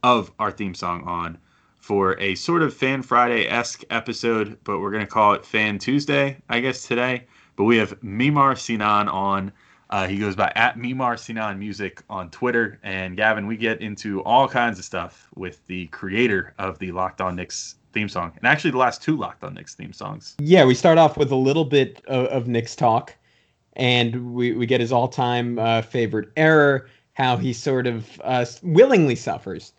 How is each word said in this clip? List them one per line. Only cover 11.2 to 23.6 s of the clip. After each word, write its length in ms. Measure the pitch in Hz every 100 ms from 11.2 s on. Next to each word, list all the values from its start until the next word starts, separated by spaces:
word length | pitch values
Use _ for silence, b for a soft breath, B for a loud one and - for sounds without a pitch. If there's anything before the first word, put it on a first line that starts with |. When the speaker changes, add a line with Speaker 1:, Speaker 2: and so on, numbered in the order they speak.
| - 113 107 95
Speaker 1:
Music 420 | 104 98 95 - _
on 220 | 101 87
Twitter. 480 | - 123 120 110 104
And 340 | 101 95 92 90
Gavin, 300 | 107 107 101
we 120 | 110
get 220 | 113 110
into 440 | 107 101 107 98
all 240 | - 120 135
kinds 320 | 127 120 98
of 60 | -
stuff 440 | 92 85 _ _ -
with 280 | 92 - _
the 180 | 92 87
creator 680 | - 95 101 120 98 90 -
of 220 | 95 92
the 120 | 92
Locked 300 | 87 92 -
On 140 | 92 90
Knicks 400 | - - - - _
theme 180 | 110 107
song, 220 | 92 85 -
and 120 | 120
actually 240 | 147 165
the 80 | 127
last 240 | 127 117
two 120 | - 156
Locked 280 | 95 -
On 100 | 92
Knicks 220 | 92 - -
theme 180 | 101
songs. 420 | 98 101 104 - -
Speaker 2:
Yeah, 260 | 147 180 131
we 80 |
start 240 | 123 180 160
off 180 | 156 -
with 160 | 139
a 40 | 131
little 300 | 131 147 151
bit 360 | 143 127 - -
of, 180 | 131 127
of 220 | 131 117
Knicks 280 | 117 117 -
talk, 380 | 123 113 - - _ _ _ _